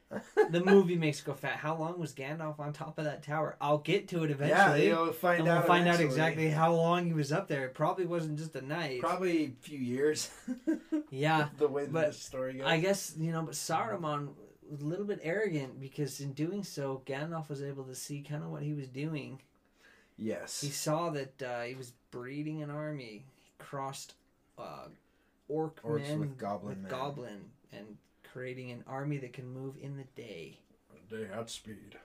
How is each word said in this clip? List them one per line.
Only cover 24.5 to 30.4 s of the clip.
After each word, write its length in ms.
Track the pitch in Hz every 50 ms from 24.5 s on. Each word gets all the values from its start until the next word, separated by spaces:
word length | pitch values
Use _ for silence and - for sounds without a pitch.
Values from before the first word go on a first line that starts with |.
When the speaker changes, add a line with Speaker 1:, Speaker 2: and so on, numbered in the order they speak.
| _ -
Speaker 2:
uh, 280 | 113 90 73 69 64 - - - _ _ _ _ _ _ _ _ _ -
orc 340 | 143 156 160 156 156 -
Speaker 1:
Orcs 200 | - - 151 147 139 143
Speaker 2:
men 120 | 151 156
Speaker 1:
with 180 | 151 143 131 127
goblin 320 | 107 101 101 98 98 104
Speaker 2:
with 80 | 98 98 95
Speaker 1:
men. 80 | 95
Speaker 2:
goblin 580 | 131 127 135 143 143 143 123 113 104 98 85 - - _ _ - -
and 240 | 107 104 110 107 - _ _ _ _ - -
creating 400 | - 127 127 127 127 131 127 123
an 120 | 120 120 113 -
army 300 | 131 135 139 147 147 135
that 160 | 127 120 -
can 140 | - 127 127
move 280 | 127 131 135 135 135 -
in 160 | 147 139 139 139
the 60 | 131 127 -
day. 440 | - 120 113 98 85